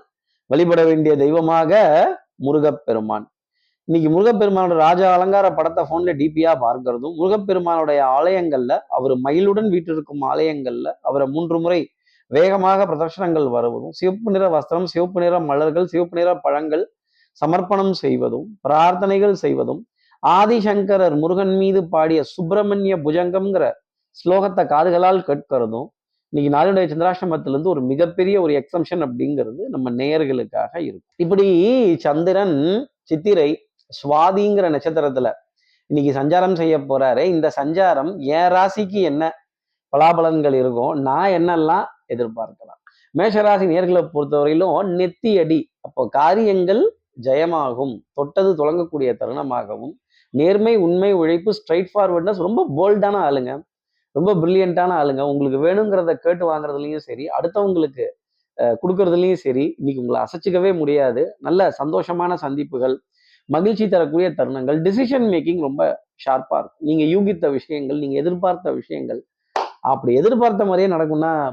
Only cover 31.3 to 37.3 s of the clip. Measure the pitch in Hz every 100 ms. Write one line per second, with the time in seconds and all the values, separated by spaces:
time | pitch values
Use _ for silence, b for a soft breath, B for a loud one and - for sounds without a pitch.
31.3 | 196 196 175 202 254 208 165 151 147 175
32.3 | 190 196 143 160 214 294 _ - 160 196
33.3 | 185 147 160 _ _ _ - 139 151 175
34.3 | 196 208 202 175 147 165 160 147 131 120
35.3 | - _ _ _ _ - 147 143 135 143
36.3 | 175 185 170 160 156 139 135 131 120 180